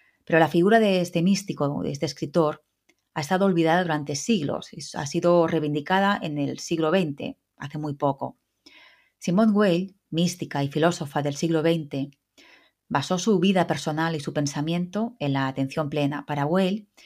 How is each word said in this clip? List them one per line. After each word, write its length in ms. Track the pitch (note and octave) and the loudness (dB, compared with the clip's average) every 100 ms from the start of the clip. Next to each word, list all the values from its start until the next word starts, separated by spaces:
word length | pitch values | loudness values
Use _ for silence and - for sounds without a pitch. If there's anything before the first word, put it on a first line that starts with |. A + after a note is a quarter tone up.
| _ _ - | _ _ 2
pero 140 | E3 | 4
la 80 | D#3+ | 4
figura 320 | F3 F#3 A3+ | 4 4 6
de 220 | G#3+ F#3 | 4 2
este 200 | F3 E3+ | 0 0
místico, 600 | F3 G3 - - C#3+ C#3+ | 2 0 -2 -4 -4 -2
de 80 | C#3+ | -6
este 140 | C#3+ D#3 | -4 -6
escritor, 580 | - D3 E3+ D3+ D3+ _ _ _ _ _ | -6 -2 2 2 0 _ _ _ _ _
ha 80 | - | -8
estado 240 | C#3+ F#3 G3 | -2 2 2
olvidada 360 | E3+ D#3+ F3 | 4 4 2
durante 340 | F3 D3+ D3 C#3+ | 2 -2 -4 -6
siglos 540 | - G#3+ C#3+ - - | -2 0 -2 -6 -8
y 60 | - C#3+ - | -16 -12 -8
ha 100 | C#3+ | -4
sido 400 | E3+ F3 F3 E3 | 0 4 4 4
reivindicada 680 | E3 D3+ D3 D3 F#3+ G3 G3+ | 2 0 -2 0 2 2 0
en 160 | E3+ D3 | -4 -4
el 220 | C#3 - | -4 -6
siglo 320 | - E3 D#3 | -4 -2 2
veinte, 460 | F#3 E3 C#3+ - - _ - | 2 0 -4 -10 -12 _ -16
hace 200 | C#3+ D3+ | -12 -8
muy 180 | D3+ C#3+ | -8 -2
poco. 440 | C#3+ C#3 C3 - _ _ - - - _ _ _ | -2 -2 -6 -10 _ _ -20 -20 -20 _ _ _
Simone 340 | - F3+ A3+ | 0 2 4
Weil, 440 | G#3 G#3 E3+ F#3+ _ - | 4 4 2 -2 _ -6
mística 540 | D#3+ F3 F3 C#3+ C#3+ | 0 0 -2 -6 -4
y 60 | C#3 | -2
filósofa 520 | D3+ E3 E3+ C#3+ D3+ | 2 2 0 -4 -4
del 140 | C#3+ C#3+ | -4 -2
siglo 260 | E3 D#3+ | 0 2
veinte, 500 | D#3+ E3+ C#3+ C#3 C#3+ - _ _ - - _ _ - | 2 0 -4 -8 -8 -12 _ _ -20 -20 _ _ -6
basó 300 | C#3+ C#3 F#3 | -4 -2 -2
su 220 | A3+ F#3+ | 2 4
vida 280 | F#3+ F#3 E3+ | 4 2 2
personal 480 | D3 - D3+ E3 D#3+ | -2 -4 -2 -2 -4
y 40 | |
su 140 | D3 | -4
pensamiento 800 | D3 C#3+ D3 D3+ F3 F3+ G3+ A#3 - | -2 -2 -2 -2 -2 -2 -4 -6 -4
en 140 | C#3+ | -2
la 140 | C3+ C3+ | 0 -2
atención 420 | C3+ C3+ D#3+ D3 | -2 -4 -4 -4
plena. 360 | D3+ C#3+ D3 - | 0 -2 -2 -6
Para 200 | C#3+ C#3+ | -2 0
Weil, 440 | F#3 F#3 G#3+ - _ | 2 0 -2 -8 _